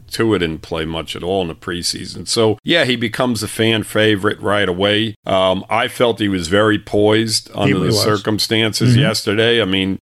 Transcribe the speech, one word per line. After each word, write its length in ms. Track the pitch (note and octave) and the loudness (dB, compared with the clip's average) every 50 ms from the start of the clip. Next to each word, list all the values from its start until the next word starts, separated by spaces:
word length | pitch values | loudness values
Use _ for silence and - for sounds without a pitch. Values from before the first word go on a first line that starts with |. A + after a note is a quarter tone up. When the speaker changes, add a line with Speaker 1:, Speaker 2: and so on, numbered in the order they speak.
| - - | -18 -10
Speaker 1:
Tua 280 | - - A#2 A2+ G#2+ F#2 | -4 -2 0 2 2 2
didn't 220 | F2 D#2+ D#2+ D2+ | 0 -2 -4 -6
play 240 | - - E2+ D#2+ D#2+ | -8 -8 -6 -6 -4
much 320 | D#2+ E2 E2 D#2+ - - | -4 -6 -8 -8 -8 -10
at 60 | - E2 | -8 -6
all 180 | F2 G2 G2 | -4 -2 -2
in 80 | F#2 E2 | -4 -4
the 60 | D#2 | -8
preseason. 720 | - - F#2 F2 F2 E2 - - - - F#2+ - - F2+ - | -10 -10 -8 -8 -6 -4 -6 -6 -6 -8 -12 -14 -12 -8 -6
So, 300 | - - - A2 G2+ - - | -2 2 2 2 2 0 -2
yeah, 220 | D3 E3 E3+ C#3+ | -2 0 0 2
he 120 | B2 B2 | 0 0
becomes 460 | A#2 A#2+ G#2+ - - C3 B2 A#2+ G#2 G#2+ | -2 -2 -4 -2 -2 -2 -2 -2 -2 -4
a 60 | G2 | -6
fan 360 | - - A2 A2+ A2+ A2 F#2+ | -2 0 2 2 2 0 -2
favorite 540 | - - G#2+ G#2+ A2 G#2+ F#2+ F#2+ G#2 - - | -2 0 2 2 4 2 2 0 -2 -2 -2
right 280 | - G2 G2+ G#2 G2+ F#2 | -2 0 0 0 0 0
away. 460 | F2 F2+ G2+ G2+ G#2+ G#2 A2 A2+ G#2+ - - | 0 0 0 2 2 0 0 -2 -6 -8 -4
Um, 400 | - G2 F#2+ F#2+ F#2+ F#2 F#2+ G2 - | 0 0 2 4 2 2 0 -2 -2
I 180 | G#2+ A2+ B2 A#2+ | -2 0 0 -2
felt 320 | - - B2+ A#2+ G#2+ G#2 | -2 0 2 2 2 2
he 80 | A2 G2+ | 0 0
was 200 | F#2+ F#2 E2+ D#2 | 0 0 -2 0
very 300 | F#2+ G2+ G#2+ A2 G#2+ G#2+ | 2 2 4 4 2 0
poised 720 | - - - G#2 G#2 G#2 G#2+ A2 A#2 A2+ G#2+ - - - - | -2 -2 0 2 4 4 4 2 2 0 -2 -4 -6 -6 -6
under 120 | G#2+ G#2 G2 G2+ | -2 0 0 2
Speaker 2:
He 60 | G2 | 2
Speaker 1:
the 60 | - | 0
Speaker 2:
was. 160 | - A2+ G#2 G#2 | 0 0 2 2
Speaker 1:
circumstances 880 | G#2+ G#2+ G2+ - A2 G#2+ F#2+ - - A2+ A2 A2 A2 A2 - A#2+ B2 A#2+ | 0 0 0 0 -2 -2 -2 -2 0 0 0 0 0 0 2 2 4 4
Speaker 2:
Mm-hmm. 80 | A#2+ | 4
Speaker 1:
yesterday. 640 | - A2 A2 - - A2 G2 A2 A2+ A#2 A#2 A#2 G#2+ | 4 2 0 -2 -2 -2 0 2 2 2 2 2 2
I 20 | |
mean, 340 | F#2+ F#2 F#2+ F#2+ G2 F#2+ - | 0 0 0 0 0 -2 -6